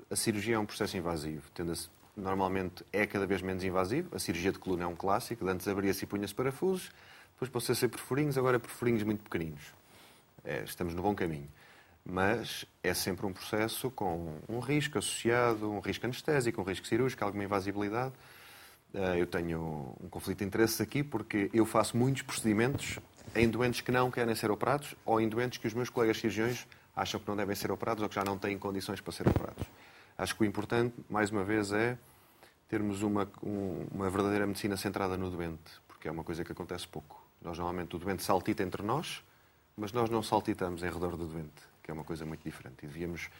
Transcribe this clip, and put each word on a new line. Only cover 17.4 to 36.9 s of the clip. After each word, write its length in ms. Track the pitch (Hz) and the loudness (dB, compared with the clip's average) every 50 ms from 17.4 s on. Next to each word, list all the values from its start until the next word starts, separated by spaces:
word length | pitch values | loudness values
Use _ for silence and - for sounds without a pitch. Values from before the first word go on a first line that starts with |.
| 101 | 0
invasibilidade. 720 | 95 101 98 92 101 98 101 104 101 107 117 127 131 131 - - - - - - - - - - - - - _ _ - | 0 0 0 0 0 -2 -2 -2 -2 -2 -2 -4 -4 -6 -12 -20 -20 -20 -20 -20 -20 -20 -20 -20 -20 -20 -20 _ _ -4
Eh, 260 | 98 95 92 90 87 | 0 2 2 4 4
eu 60 | 90 | 2
tenho 680 | 87 - 90 85 85 82 80 82 80 78 76 69 62 - - | 2 0 -2 0 0 0 -2 -2 -2 -4 -4 -6 -8 -10 -12
um 60 | 90 90 | -12 -10
conflito 300 | - 87 - 98 92 - | -8 -6 -4 -4 -2 -2
de 60 | 104 | -2
interesses 360 | 95 95 107 113 113 113 - | 0 4 6 6 6 6 2
aqui 220 | 110 - - - | -2 0 0 -2
porque 480 | 147 147 - 107 - - - 104 101 98 | -2 -2 -2 -4 -4 0 2 2 2 4
eu 140 | - 113 107 | 6 6 6
faço 300 | 107 - 113 104 - - | 6 6 4 4 6 4
muitos 260 | 120 120 135 135 127 | 4 4 4 4 0
procedimentos 760 | - - - - - 110 104 104 117 131 139 - - - - - - - - - - - - | -2 -6 -6 0 4 4 6 6 6 4 2 0 -4 -6 -8 -8 -10 -16 -20 -20 -12 -2 4
em 140 | 107 117 113 | 4 4 4
doentes 320 | 107 110 123 123 117 - | 4 4 2 2 2 0
que 120 | - - | 0 2
não 180 | 123 127 127 127 | 4 4 4 4
querem 240 | 120 127 120 117 110 | 2 2 2 2 2
ser 160 | - - 104 | 2 2 2
operados 440 | 104 - - 120 135 143 - - - - - | 2 2 4 2 2 2 0 -6 -12 -6 0
ou 160 | - 110 110 | 4 4 4
em 80 | 113 110 | 4 4
doentes 300 | 107 117 123 123 - - | 2 0 0 -2 -2 -2
que 80 | - | -4
os 80 | 117 107 | -2 0
meus 160 | 120 123 - | 0 -2 0
colegas 280 | - 127 117 110 110 107 | 2 4 4 4 4 4
cirurgiões 480 | - 110 95 104 110 123 123 120 - - - - - - - | 2 0 0 2 0 0 0 -2 -6 -12 -20 -20 -20 -10 -4
acham 240 | - 98 - - 101 | -2 -2 -2 -2 -4
que 80 | - - | -2 -2
não 80 | 104 | -2
devem 180 | 104 101 95 101 | 0 0 0 -2
ser 160 | - - 98 | -2 -2 -2
operados 320 | 98 - - 113 113 107 | -2 -2 0 -2 0 0
ou 60 | 107 95 | -2 -2
que 60 | - | 0
já 100 | 104 98 | 0 0
não 140 | 98 98 98 | 0 0 0
têm 200 | - 104 101 92 | 0 -2 -2 -2
condições 420 | - 101 98 98 - - 98 - | -2 -4 -4 -2 -4 -4 -6 -6
para 120 | - 87 | -6 -8
ser 160 | - - 90 - | -4 0 2 2
operados. 380 | - - - - - - - - - - - - - - - - - | 2 2 0 -4 -8 -10 -12 -12 -12 -20 -20 -20 -20 -20 -20 -14 -6
Acho 180 | - 95 95 - | -6 -4 -4 0
que 80 | - | 2
o 20 | 110 | 2
importante, 520 | 101 98 104 101 - 120 117 120 123 120 - - - | 2 2 -2 -2 0 2 2 2 0 -2 -8 -10 -4
mais 220 | - 107 107 101 | 0 2 2 2
uma 140 | 107 104 92 | 2 0 0
vez, 260 | 98 110 107 104 98 | 2 2 2 2 2
é 260 | 101 107 113 120 123 127 - - - - - - - - - - _ _ _ - | 2 2 2 2 0 -2 -10 -20 -20 -20 -20 -20 -20 -20 -20 -20 _ _ _ -4
termos 340 | 110 107 104 104 98 98 | -2 0 0 0 0 0
uma, 280 | 107 104 104 101 98 101 - - | 0 2 2 2 0 -2 -4 -10
um, 440 | - 98 104 98 98 95 82 - - - | -6 -4 -2 -2 -2 -2 -4 -4 -6 -6
uma 180 | - 95 98 95 | -4 -2 0 2
verdadeira 360 | 90 101 98 101 104 104 104 | 4 4 4 4 4 4 2
medicina 300 | 101 98 - - 107 98 | 2 0 0 0 -2 0
centrada 400 | 92 - 101 92 98 98 92 92 | 0 -2 -2 0 0 0 0 0
no 140 | 92 92 92 | 0 -2 -2
doente, 400 | 90 85 85 82 82 80 - - - - _ | -2 -4 -4 -4 -4 -8 -12 -18 -20 -20 _
porque 220 | - - - - 80 | -20 -18 -10 -8 -6
é 20 | |
uma 140 | 78 80 80 | -6 -4 -4
coisa 200 | - 85 78 82 | -6 -4 -4 -4
que 60 | 82 | -6
acontece 380 | 85 - 90 80 90 87 - | -6 -8 -8 -8 -6 -8 -8
pouco. 340 | - | -10